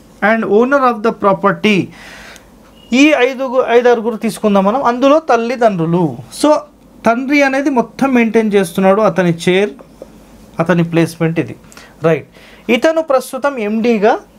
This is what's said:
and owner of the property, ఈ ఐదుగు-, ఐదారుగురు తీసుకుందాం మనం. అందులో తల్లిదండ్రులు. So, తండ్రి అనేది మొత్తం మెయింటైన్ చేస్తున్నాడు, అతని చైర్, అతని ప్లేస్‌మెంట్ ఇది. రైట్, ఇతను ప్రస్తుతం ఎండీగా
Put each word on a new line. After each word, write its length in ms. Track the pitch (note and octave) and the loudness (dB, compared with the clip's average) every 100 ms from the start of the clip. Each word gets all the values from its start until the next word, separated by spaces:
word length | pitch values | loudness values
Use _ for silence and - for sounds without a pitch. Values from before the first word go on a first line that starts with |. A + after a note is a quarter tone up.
| - - | -20 -4
and 200 | G#3 A3+ G#3 | -2 0 0
owner 480 | G3+ B3 C#4+ B3+ | 0 2 2 0
of 120 | A3 A3 | 0 -4
the 60 | G#3 | -2
property, 600 | D4+ - G3+ F3 G#3+ G3 - - - - - - - - - - - | -2 0 0 0 0 0 -2 -8 -20 -20 -20 -20 -20 -20 -20 -20 -4
ఈ 200 | A#3+ D4 | 2 2
ఐదుగు-, 520 | C#4 B3 B3+ C4+ B3+ A#3+ | 4 0 -2 -4 -2 2
ఐదారుగురు 480 | A#3+ A#3+ A#3 A3 A3 | 2 4 2 -2 -4
తీసుకుందాం 480 | A3 - G#3+ G3+ | -6 -4 0 2
మనం. 180 | F#3+ B3+ | 2 0
అందులో 340 | B3 A#3+ C#4 D#4 | -2 0 2 2
తల్లిదండ్రులు. 960 | D#4+ A#3 A#3 B3 A#3 F#3+ E3 F3 D#3+ A#2+ - - | 2 -2 0 0 0 0 -2 0 -2 -4 -16 -2
So, 140 | D4 D4+ - - - - A3 | 0 0 -2 -20 -20 -4 -2
తండ్రి 360 | A#3 C4+ D4 | -2 0 0
అనేది 280 | C#4 C4+ C#4+ | 2 0 -2
మొత్తం 440 | B3+ - - C4+ | -2 -4 -2 0
మెయింటైన్ 380 | B3 A3+ A3+ A3 | 0 2 0 0
చేస్తున్నాడు, 460 | G3+ F#3 - F#3+ G3 | 0 0 0 2 2
అతని 340 | G#3 F3 F3 E3 - | 2 0 0 0 0
చైర్, 220 | F3+ G#3 - - - - - - - - - | 0 0 -6 -20 -20 -20 -20 -20 -20 -18 -6
అతని 240 | E3 F3 | -2 0
ప్లేస్‌మెంట్ 560 | E3+ E3 D#3+ - E3 E3 | 0 0 -2 -2 -4 -4
ఇది. 160 | C3 - - - - - | -6 -8 -20 -20 -20 -6
రైట్, 240 | D#3+ D3+ - - - - - | -2 -2 -6 -20 -20 -16 -4
ఇతను 320 | B3 D#4+ D#4+ | 0 0 0
ప్రస్తుతం 560 | D#4+ C4 B3 C4 C#4+ C4+ | 0 -2 -2 -6 -6 -4
ఎండీగా 600 | G#3 A3 A#3 A3+ G#3 F#4 - | -6 -2 0 2 2 0 -4